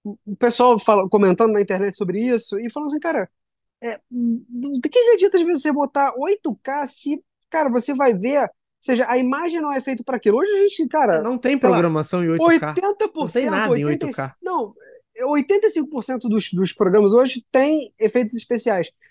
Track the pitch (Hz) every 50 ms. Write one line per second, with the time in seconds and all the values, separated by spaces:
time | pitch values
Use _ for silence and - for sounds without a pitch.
0 | _ 208 202 - _ 208 196 - 247 240 226 - 240 247 233 208 - - 208 202
1 | 190 185 - 202 202 185 180 - 226 226 214 202 202 - 190 180 202 202 190 -
2 | 208 180 180 208 233 254 240 226 - - 202 202 233 233 - 294 302 285 294 294
3 | - 330 311 247 185 - _ _ _ _ _ _ _ _ _ _ 240 233 214 -
4 | _ _ 247 240 240 233 226 240 - - 240 240 254 285 277 254 240 302 - 494
5 | 480 466 466 339 370 403 - 349 330 339 349 262 - 302 262 294 285 277 - 285
6 | 285 262 226 247 277 381 403 - - 311 202 - _ 262 269 294 285 254 - -
7 | - 285 302 320 - _ _ _ _ _ - 320 302 269 233 247 226 - 285 254
8 | 285 254 220 175 196 254 285 285 240 - - _ _ _ _ _ - - 247 226
9 | 254 220 247 254 254 247 269 294 349 349 330 330 302 294 277 262 262 269 262 226
10 | 233 - 262 208 - 214 208 262 370 415 415 392 403 403 - - 320 240 - 311
11 | 277 208 170 156 202 233 254 240 - 262 285 262 - 196 - 170 170 170 156 156
12 | 156 - - 180 175 165 165 170 330 339 330 - 151 151 - 359 381 403 415 -
13 | 440 - - 320 277 - - 240 269 302 302 285 - - 247 285 - 302 - -
14 | - 294 - - 135 135 - _ 349 370 359 311 226 202 - _ - - - -
15 | _ _ _ 220 254 277 294 294 - - 392 403 427 415 - 320 285 302 311 247
16 | - - 262 240 - 233 214 214 - - - 175 190 170 - - 208 185 185 214
17 | 208 196 214 240 269 254 - 247 - _ - 262 277 294 311 311 254 - _ _
18 | 220 214 - 247 247 214 - 226 - - 240 220 - 226 202 180 165 - - _
19 | _ _